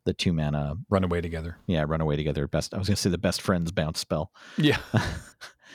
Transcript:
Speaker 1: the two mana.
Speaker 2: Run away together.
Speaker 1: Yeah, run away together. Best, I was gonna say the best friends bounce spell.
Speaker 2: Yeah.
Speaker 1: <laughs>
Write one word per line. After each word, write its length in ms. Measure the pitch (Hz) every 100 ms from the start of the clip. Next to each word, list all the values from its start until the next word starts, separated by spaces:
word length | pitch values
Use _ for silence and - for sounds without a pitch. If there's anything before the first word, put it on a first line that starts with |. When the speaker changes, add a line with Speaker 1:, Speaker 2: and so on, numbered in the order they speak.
Speaker 1:
the 80 | -
two 200 | 82 98
mana. 420 | 80 76 73 71 80 -
Speaker 2:
Run 120 | 98
away 160 | 92 87
together. 360 | 85 82 82 - -
Speaker 1:
Yeah, 180 | 82 76
run 140 | 80
away 140 | 80 73
together. 300 | 76 73 71
Best, 280 | 78 -
I 40 | 95
was 100 | 95
gonna 80 | 98
say 120 | 101
the 80 | 87
best 240 | 95 -
friends 300 | - 92 82
bounce 280 | 92 78 -
spell. 300 | - 80 78 - - -
Speaker 2:
Yeah. 180 | 147 - -
Speaker 1:
<laughs> 60 | 107 - - - - - _ -